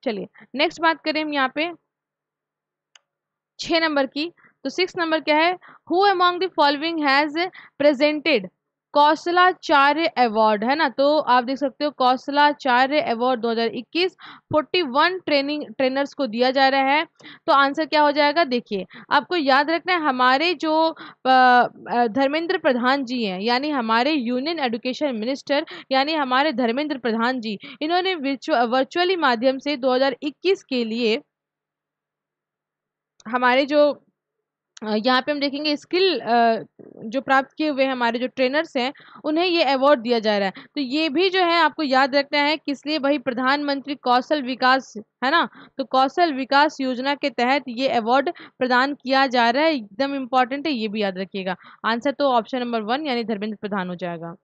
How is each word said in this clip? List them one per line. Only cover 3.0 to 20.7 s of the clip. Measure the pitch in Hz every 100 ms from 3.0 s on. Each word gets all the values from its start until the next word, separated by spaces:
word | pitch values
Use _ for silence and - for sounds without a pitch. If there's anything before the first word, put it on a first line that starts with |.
| _ _ _ _ _ _
छह | - 330
नंबर | 320 285 269
की। | 285 320 - _ _
तो | 277
सिक्स | - 359 -
नंबर | 330 320
क्या | 302 302
है? | 330 359 - - -
Who | 339 403
among | 370 359 359
the | 359 -
following | 294 294 320 339 294
has | 269 302 294 370 - - _
presented | 285 269 294 302 302 262 185 _ _ _ _
कौशलाचार्य | 285 294 311 - 349 359 359 - 302 269 294 330
अवार्ड, | - 247 214 220 214
है | 226 294
ना? | 302
तो | 226 277 302
आप | 269 247
देख | 240 269
सकते | 277 -
हो, | 294
कौशलाचार्य | - 254 254 - 285 294 294 269 240 262 302
अवार्ड | - 226 247 254
दो | 233
हज़ार | 226 233
इक्कीस | 220 233 320 370 - - - _
फ़ोर्टी | 302 302 370
वन | 320 254 330 370
ट्रेनिंग, | 339 294 277 302 294 220
ट्रेनर्स | 262 269 277
को | - 269
दिया | 220 247
जा | 269 269
रहा | 269
है। | 269 285 330 _ - - -
तो |
आंसर | 285 277 285 311
क्या | 302
हो | 294
जाएगा? | 285 294 294
देखिए, | 339 247 - 202 180 240 220
आपको | 285 247 359
याद | 269 262 294
रखना | 330 359
है, | 359
हमारे | 302 254 254 262 330
जो, | 320 320